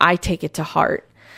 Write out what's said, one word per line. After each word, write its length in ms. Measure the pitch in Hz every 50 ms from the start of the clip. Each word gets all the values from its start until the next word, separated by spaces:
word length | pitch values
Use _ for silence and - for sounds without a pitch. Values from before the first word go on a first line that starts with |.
I 160 | - 170 180
take 280 | 170 - - 175 - -
it 100 | 156 -
to 80 | - 156
heart. 460 | - - - - - - - - _ _ _ - - -